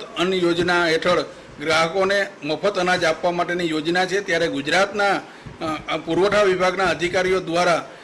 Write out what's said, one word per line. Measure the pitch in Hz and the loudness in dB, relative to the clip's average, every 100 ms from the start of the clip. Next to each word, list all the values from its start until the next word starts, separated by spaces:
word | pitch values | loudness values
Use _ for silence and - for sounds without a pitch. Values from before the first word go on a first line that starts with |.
| - - | -4 -2
અન્ન | 180 | 0
યોજના | 190 175 170 175 175 170 | 2 2 2 2 2 2
હેઠળ | 160 180 165 139 - - - | 2 2 0 -2 -10 -20 -6
ગ્રાહકોને | 151 160 165 190 190 202 196 - | 0 2 2 2 2 0 -2 -6
મફત | 147 151 202 185 | -6 -2 0 0
અનાજ | 180 180 | 0 2
આપવા | 165 160 175 | 0 0 -2
માટેની | 175 175 175 170 | 0 -2 -2 -2
યોજના | 156 151 180 180 | -2 0 0 0
છે, | 196 | -2
ત્યારે | 190 165 170 | -2 0 0
ગુજરાતના, | 139 139 175 202 208 202 170 | -2 0 2 2 2 0 0
અ, | - - - - 160 151 - | -4 -16 -18 -8 -6 -6 -6
આ | 156 | -6
પુરવઠા | 160 165 196 208 | -2 2 4 4
વિભાગના | 202 180 185 185 | 4 2 0 2
અધિકારીઓ | 185 151 175 185 185 185 | 0 0 0 0 2 0
દ્વારા | 160 170 180 156 - - | 0 0 2 2 -2 -16